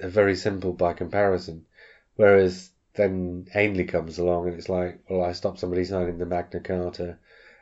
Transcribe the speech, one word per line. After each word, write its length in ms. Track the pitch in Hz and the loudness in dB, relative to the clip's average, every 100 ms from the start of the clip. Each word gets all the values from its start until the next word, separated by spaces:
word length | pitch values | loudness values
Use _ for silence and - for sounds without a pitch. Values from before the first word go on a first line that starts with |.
are 80 | 95 | -2
very 260 | 101 101 90 | 2 4 2
simple 380 | 107 95 92 | -2 -4 -4
by 200 | 87 87 | 0 -2
comparison, 720 | 85 90 101 101 92 - 80 - _ - _ _ - | -2 -4 0 2 0 -4 -14 -18 _ -20 _ _ 4
whereas 540 | 104 98 92 90 - _ _ | 8 8 6 2 -10 _ _
then 540 | - 101 92 90 90 90 104 | 0 0 0 -6 -8 -4 0
Ainley 300 | 104 95 87 | 2 0 -2
comes 340 | 85 80 82 | -2 -4 -2
along 280 | 87 87 87 | 0 0 -2
and 100 | 82 | -6
it's 120 | - | -4
like, 300 | 92 90 - - | -2 -4 -6 -4
"Well, 120 | 92 | -2
I 80 | 87 | -2
stopped 280 | 87 98 92 | -2 -6 -4
somebody 260 | 90 90 90 | -4 -2 -2
signing 320 | 95 87 85 | -2 -4 -4
the 60 | 87 | -4
Magna 340 | 87 87 - | -4 -4 -8
Carta," 580 | - 92 87 - 87 87 _ - - - | -4 -4 -4 -6 -10 -10 _ -20 -20 -20